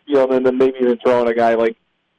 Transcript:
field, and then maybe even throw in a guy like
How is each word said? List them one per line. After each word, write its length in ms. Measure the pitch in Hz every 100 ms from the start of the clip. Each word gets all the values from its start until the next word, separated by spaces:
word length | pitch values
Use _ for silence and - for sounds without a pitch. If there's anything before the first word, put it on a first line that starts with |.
| -
field, 240 | 139 131
and 100 | 127
then 140 | 127 127
maybe 220 | 131 131
even 160 | 123 117
throw 240 | 127 123
in 60 | 120
a 80 | 117
guy 180 | 117
like 240 | 113 113 - _ _ _